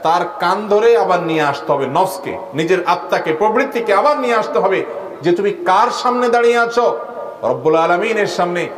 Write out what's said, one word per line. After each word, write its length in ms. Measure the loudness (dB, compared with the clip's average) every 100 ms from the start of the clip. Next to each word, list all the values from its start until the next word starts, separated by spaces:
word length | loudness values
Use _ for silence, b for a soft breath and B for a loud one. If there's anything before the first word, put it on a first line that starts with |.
তার 180 | 2 0 -2 -2
কান 280 | -2 -2 2
ধরে 300 | 2 4 4
আবার 260 | 4 0
নিয়ে 180 | 0 0
আসতে 300 | 0 -2 -2
হবে 140 | -2 0
নফসকে, 520 | 0 0 -2 -8 -10 -8
নিজের 240 | -4 0 0 2
আত্মাকে, 480 | -2 0 -2 -2
প্রবৃত্তিকে 600 | 0 0 0 0 -2 0
আবার 260 | 2 4 2
নিয়ে 160 | 0 0
আসতে 240 | 0 0
হবে 260 | 0 0 -2 -8 -12 -4
যে 100 | 0
তুমি 200 | 2 0
কার 400 | -2 0 2 2
সামনে 380 | 0 -2 0 2
দাঁড়িয়ে 280 | 2 4 2
আছো? 420 | 2 2 0 -2 -8 -12 -12 -6
রব্বুল 320 | -4 0 2 2
আলামিনের 520 | 2 0 0 -2 -2
সামনে। 420 | 0 -2 -2 -6